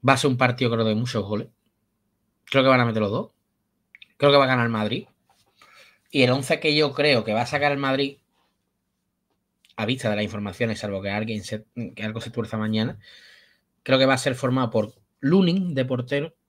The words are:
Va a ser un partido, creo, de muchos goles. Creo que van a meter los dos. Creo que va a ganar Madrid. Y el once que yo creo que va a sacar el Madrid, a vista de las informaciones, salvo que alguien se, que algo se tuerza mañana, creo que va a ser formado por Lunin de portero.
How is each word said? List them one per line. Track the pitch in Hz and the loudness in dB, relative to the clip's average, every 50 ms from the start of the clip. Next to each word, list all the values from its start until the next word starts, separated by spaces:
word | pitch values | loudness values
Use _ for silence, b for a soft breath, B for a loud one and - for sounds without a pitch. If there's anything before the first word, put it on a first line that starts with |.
| - 127 | 4 4
Va | 135 | 2
a | |
ser | 127 - 143 | 4 2 0
un | 127 123 | 0 2
partido, | 131 123 120 - 131 117 | 2 0 2 0 -2 0
creo, | 117 113 113 | 0 0 0
de | 110 107 | 0 0
muchos | 107 127 123 - 117 98 | -2 -4 -4 -4 -6 -4
goles. | 101 104 104 - - _ _ _ _ _ _ _ _ _ _ _ _ _ _ _ _ _ _ _ | -4 -6 -6 -8 -10 _ _ _ _ _ _ _ _ _ _ _ _ _ _ _ _ _ _ _
Creo | - - 139 131 | 0 0 2 4
que | 131 | 4
van | 131 127 | 4 4
a | 123 | 2
meter | 117 110 110 107 | 0 0 -2 -2
los | 101 | -2
dos. | 104 143 220 - _ _ _ _ _ _ _ _ _ _ _ _ _ - - _ _ | -2 -4 -6 -8 _ _ _ _ _ _ _ _ _ _ _ _ _ -20 -20 _ _
Creo | _ - 147 143 | _ 4 6 6
que | 143 | 6
va | 135 | 6
a | |
ganar | 127 131 127 117 117 | 4 2 2 2 0
Madrid. | 117 110 107 107 117 170 - _ _ _ _ _ _ _ _ _ _ b b b b b b b b b b b | 0 0 -2 -2 -2 -4 -8 _ _ _ _ _ _ _ _ _ _ b b b b b b b b b b b
Y | - 143 127 | 2 2 4
el | 123 | 4
once | 123 139 135 - 165 156 | 4 0 0 -2 -2 0
que | - 156 147 | 0 0 2
yo | 151 151 143 135 | 2 2 0 0
creo | - 143 151 139 117 107 | 0 2 2 2 2 0
que | 110 104 | 0 -2
va | 113 120 | -2 -2
a | |
sacar | - - 143 143 143 | -2 -2 0 0 0
el | 143 139 | 0 0
Madrid, | 139 135 135 135 139 135 139 _ _ _ _ _ _ _ _ _ _ _ _ _ _ _ _ _ _ _ _ _ _ _ _ _ _ _ _ _ _ _ _ | -2 -2 0 0 -2 -4 -6 _ _ _ _ _ _ _ _ _ _ _ _ _ _ _ _ _ _ _ _ _ _ _ _ _ _ _ _ _ _ _ _
a | - 113 | -6 -2
vista | 104 131 127 - 113 | -2 -2 -2 -2 -2
de | 104 | -2
las | 104 107 | 0 -2
informaciones, | 101 107 104 104 101 98 - 120 113 107 107 | -4 -4 -6 -8 -8 -4 -4 -2 -2 -2 -4
salvo | - 104 98 95 98 | -6 -6 -6 -6 -4
que | 101 | -4
alguien | 98 107 110 110 113 104 95 | -4 -4 -4 -4 -6 -8 -8
se, | - 110 107 110 _ _ 123 117 90 - | -8 -10 -10 -10 _ _ -10 -10 -10 -10
que | - 110 | -10 -8
algo | 107 107 113 | -8 -8 -8
se | - 113 | -10 -8
tuerza | - 120 113 110 - | -8 -8 -8 -6 -4
mañana, | 110 107 110 110 110 110 135 180 b b b b b b b b b b b b b b _ _ _ _ | -4 -4 -2 0 0 -2 -2 -4 b b b b b b b b b b b b b b _ _ _ _
creo | - 131 131 | 0 2 4
que | 135 | 4
va | 131 135 | 4 2
a | 127 | 2
ser | - 147 127 | 0 -2 -4
formado | 123 - 127 127 131 127 113 | -2 -2 0 0 0 0 0
por | - 113 104 104 - _ _ _ _ _ | 0 -2 -2 -2 -6 _ _ _ _ _
Lunin | - 135 170 196 190 170 170 196 185 180 151 | 0 4 4 4 4 4 2 0 -2 -2 -2
de | 135 127 | -2 -2
portero. | 127 131 123 123 127 143 143 147 165 _ _ _ | -2 -2 -4 -4 -2 -2 -2 -2 -4 _ _ _